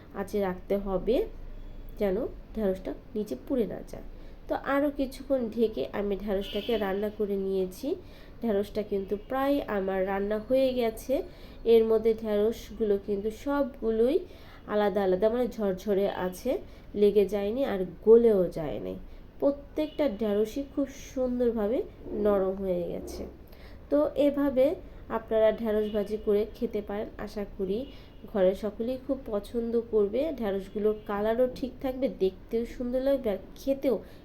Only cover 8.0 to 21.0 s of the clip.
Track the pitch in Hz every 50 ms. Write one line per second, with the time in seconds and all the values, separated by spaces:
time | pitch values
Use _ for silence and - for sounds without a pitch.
8 | - - - - - - - - 240 233 202 196 208 - - 214 202 - 208 196
9 | 196 185 208 202 - - 254 269 269 277 285 277 - - 214 202 190 190 190 190
10 | 185 196 196 196 202 202 208 214 214 - 262 262 269 262 247 247 233 220 220 -
11 | - - 262 339 359 - - - - - - - - 226 233 226 220 220 220 214
12 | 220 226 220 220 226 214 208 208 208 226 233 - - - 208 - 220 208 202 202
13 | - 214 202 196 202 220 214 - - 285 285 285 277 247 - - 220 226 220 220
14 | 233 254 311 - - - - - - - - - - - 208 208 208 202 185 208
15 | 196 185 185 185 214 220 233 247 247 214 - 220 208 196 185 185 - 220 196 190
16 | 202 190 - - 180 180 185 - - 247 311 415 - - - - - - - 202
17 | 208 202 190 208 196 185 208 202 202 202 226 262 277 226 202 185 185 185 - -
18 | - 214 226 233 233 226 208 190 180 170 - 165 160 139 - - 92 92 185 185
19 | - - - - - - - - 269 285 277 - - - - 311 302 294 - -
20 | 302 269 202 - 226 208 202 208 220 214 - 285 277 - - 294 277 269 - -